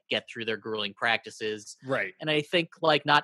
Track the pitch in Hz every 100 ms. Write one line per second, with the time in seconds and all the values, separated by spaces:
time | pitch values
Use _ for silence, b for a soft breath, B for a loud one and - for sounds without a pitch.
0 | - 113 - 120 113 107 110 107 101 -
1 | 117 110 110 - 110 107 101 - 131 123
2 | 98 - 156 151 147 180 170 - 160 147
3 | 147 147